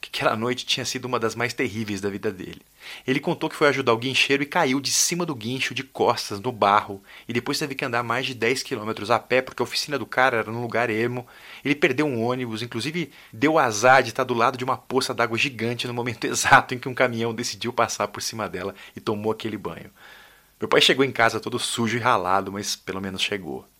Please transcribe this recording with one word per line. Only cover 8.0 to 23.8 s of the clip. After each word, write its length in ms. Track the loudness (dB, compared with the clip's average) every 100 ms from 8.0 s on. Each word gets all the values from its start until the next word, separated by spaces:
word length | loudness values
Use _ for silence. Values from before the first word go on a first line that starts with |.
mais 220 | -2 -2 -4
de 80 |
dez 280 | 0 0 0
quilômetros 480 | -2 -6 -4 -6 0
a 100 | 0
pé, 220 | 4 0
porque 200 | 0 -4
a 40 | -4
oficina 320 | -2 -4 -4
do 80 | -2
cara 320 | 4 4 4
era 140 | -2
num 100 | -4
lugar 280 | -2 0 0
ermo. 380 | 0 0 -2 -10 -18 -20 -8
Ele 120 | -2 2
perdeu 300 | 2 2 0
um 180 | 0
ônibus, 380 | -2 -2 -4 -6
inclusive 500 | -6 -6 -4 -4 -6 -10 -20
deu 240 | 0 4 4
azar 460 | 4 4 8 8
de 60 | 6
estar 140 | -2
do 100 | -2
lado 240 | 2 2 0
de 60 |
uma 140 | -4 -4
poça 360 | _ 0 0
d'água 240 | 0 0 2
gigante 500 | -2 0 -4 -4 -6
no 60 |
momento 320 | -4 -4 -4 -4
<laughs> 20 |
exato 460 | -2 6 6 6
em 60 | -6
que 100 | -6
um 40 |
caminhão 400 | 0 0 2 -4
decidiu 400 | -4 -6 -6 -6
passar 340 | 0 0 0 -4
por 140 | -4
cima 260 | -8 -6 -6
dela 280 | -6 -8 -8 -16 -8
e 40 |
tomou 320 | -4 -2 -2
aquele 260 | -4 -4 -8
banho. 320 | -10 -12 -16 _ -20 -20 -20 _ _ _
Meu 100 | 2
pai 120 | 4
chegou 220 | 6 4
em 80 | 2
casa 280 | 4 2 2
todo 200 | -4 -4
sujo 380 | -4 -2 -2 0
e 20 |
ralado, 520 | 2 2 4 0 0
mas 240 | -6 -6 -8
pelo 260 | -8 -6
menos 200 | -6 -4
chegou. 460 | -4 -4 -6 -10 -12 _